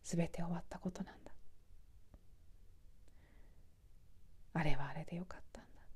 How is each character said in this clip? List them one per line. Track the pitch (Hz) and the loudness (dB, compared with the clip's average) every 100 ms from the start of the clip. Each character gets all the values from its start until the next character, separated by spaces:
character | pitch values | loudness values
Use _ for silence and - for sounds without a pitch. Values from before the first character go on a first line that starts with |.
す | - 170 | 2 4
べ | 165 | 4
て | - | 4
終 | 170 | 2
わ | 170 | 2
っ | - | 0
た | - | -2
こ | 185 | -2
と | - | -2
な | 190 | -6
ん | - | -6
だ。 | - - - - - - - - - - - - - - - - - - - - - - - - - - - - - - - - - | -8 -6 -6 -8 -14 -14 -14 -14 -16 -16 -16 -16 -16 -16 -16 -16 -16 -16 -16 -16 -18 -18 -16 -16 -18 -18 -18 -18 -16 -16 -14 -14 -2
あ | - | 4
れ | 151 143 | 10 10
は | 139 | 10
あ | |
れ | 160 | 0
で | 160 170 | -2 -2
よ | |
か | 180 - | -4 -6
っ | - | -8
た | - | -10
ん | |
だ。 | - - - | -14 -14 -10